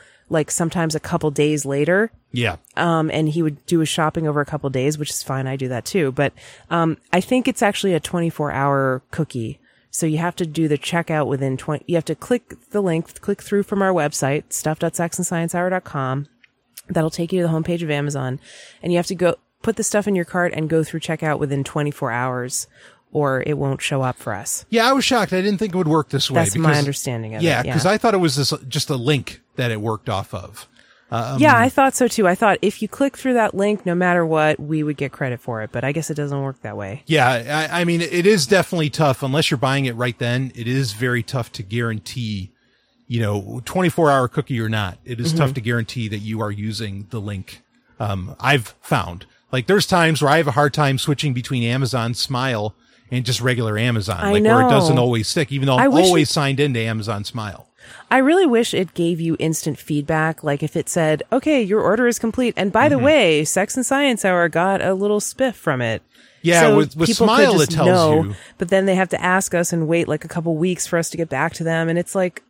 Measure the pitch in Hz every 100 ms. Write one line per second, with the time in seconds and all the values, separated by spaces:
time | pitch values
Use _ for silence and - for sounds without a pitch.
0 | - _ _ 156 143 - 165 185 165 151
1 | - 170 156 143 151 151 135 139 151 185
2 | 226 - _ 120 113 82 _ - 170 160
3 | 156 151 156 165 156 143 - 170 156 -
4 | 156 170 156 147 143 151 139 131 139 151
5 | 147 - - 135 135 135 127 120 - 196
6 | 135 131 139 - - - _ 170 160 -
7 | _ 180 - 254 262 - 202 - 196 160
8 | - 175 165 - 147 131 143 139 135 127
9 | - - 151 123 113 - _ _ _ -
10 | 160 156 170 - 165 151 156 147 - 170
11 | 165 156 123 135 135 131 - 147 - 170
12 | 160 151 - 247 - - _ 208 190 165
13 | - - - 202 - 202 196 202 190 175
14 | 147 - 139 147 - - 156 156 165 -
15 | 170 - 175 170 165 175 180 185 - 147
16 | 131 135 143 _ _ _ _ - - 165
17 | 160 - 165 185 170 160 160 170 160 147
18 | 143 143 131 131 - - - _ 170 175
19 | - 175 175 - _ _ 226 220 214 208
20 | 208 185 170 180 175 - 156 160 156 160
21 | - 160 156 147 143 139 135 156 147 -
22 | 131 120 127 123 123 - - _ - _
23 | _ 151 139 131 - 147 139 131 - 135
24 | 131 - 123 101 - - - 226 240 269
25 | - 240 190 185 202 196 220 180 156 160
26 | - 139 - 135 165 127 156 147 143 139
27 | 135 117 110 110 165 123 120 123 170 208
28 | 233 196 165 131 131 151 127 143 - 120
29 | 120 139 - - _ - 123 110 110 107
30 | - 98 98 90 78 104 - _ _ _
31 | _ 117 117 139 302 240 254 - 269 -
32 | 240 - 180 190 214 185 202 - 214 -
33 | 277 - 262 240 214 190 208 208 180 175
34 | 180 175 160 156 156 - 147 156 151 143
35 | 139 - 135 120 - 113 107 120 135 156
36 | 151 151 143 139 135 131 110 104 98 117
37 | - 151 123 123 117 151 156 175 170 170
38 | 170 175 190 214 135 190 - 175 151 -
39 | 147 127 135 135 - 135 131 139 131 117
40 | 123 - 120 123 131 120 113 135 123 104
41 | 127 120 - 131 113 - 98 117 117 110
42 | - 123 113 101 95 _ _ _ _ _
43 | - 117 104 104 101 120 - 185 180 -
44 | 151 135 123 160 - 120 110 110 95 -
45 | - 117 160 165 131 131 113 120 107 127
46 | 107 104 107 110 107 101 110 104 104 98
47 | 101 113 101 98 - - _ _ _ -
48 | 104 98 90 - 127 143 107 - - 135
49 | 87 90 - _ _ 127 123 196 - 180
50 | 165 151 143 160 147 123 147 - 139 131
51 | - 139 151 123 117 127 117 131 131 123
52 | 117 117 - 123 131 110 107 - _ _
53 | _ 127 120 107 127 120 110 104 120 113
54 | 95 90 - 208 214 - 254 - - 127
55 | 123 117 107 180 143 139 135 131 277 247
56 | 185 170 143 160 139 135 147 117 113 110
57 | 104 104 101 113 104 - - _ - -
58 | - 254 269 359 330 233 233 - 180 -
59 | 170 170 165 156 160 156 160 135 - 147
60 | 143 156 160 156 151 143 156 165 - 180
61 | 156 151 - 262 302 285 190 214 170 220
62 | 240 220 226 247 240 - 196 220 294 269
63 | 269 302 180 151 156 190 202 262 240 269
64 | 285 220 190 180 170 165 185 196 180 190
65 | 208 208 - - 262 - 165 131 117 107
66 | - _ _ _ 165 170 156 143 147 156
67 | 165 226 220 240 202 175 147 160 - 180
68 | 156 151 101 101 - - 180 196 196 185
69 | 185 - 180 190 - 175 175 170 156 170
70 | - 151 160 170 165 156 185 175 - 170
71 | 160 165 165 135 160 - 165 165 165 170
72 | 175 196 180 -